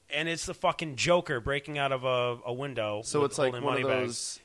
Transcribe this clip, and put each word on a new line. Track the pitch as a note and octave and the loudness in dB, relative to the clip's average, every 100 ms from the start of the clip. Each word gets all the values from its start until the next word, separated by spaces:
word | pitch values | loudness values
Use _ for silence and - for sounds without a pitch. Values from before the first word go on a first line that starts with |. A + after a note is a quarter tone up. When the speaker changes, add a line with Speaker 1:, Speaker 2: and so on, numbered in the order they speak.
| - | -6
Speaker 1:
and | C#3+ E3 | -4 -2
it's | E3 - | -2 -6
the | |
fucking | - F3+ - D#3+ B2 | 0 0 2 -4 0
Joker | E3+ F3 - C3 | 4 4 4 -2
breaking | A2 C#3 C#3+ D3 | -2 -4 -2 -2
out | C#3 | 0
of | C3 | 0
a, | B2+ B2 B2 A#2+ A#2+ | 2 2 2 -2 -4
a | |
window | B2 C#3+ A#2+ G#2+ G#2 | -4 -4 -2 -2 -2
Speaker 2:
So | - D3+ | 0 2
Speaker 1:
with | C#3+ | 2
Speaker 2:
it's | D3+ | 2
like | C3 | 0
Speaker 1:
holding | B2 C3+ | 2 0
Speaker 2:
one | B2+ | 2
of | |
Speaker 1:
money | C3 | 2
bags. | - B2 | 2 0
Speaker 2:
those, | A#2+ - - | -4 -8 -10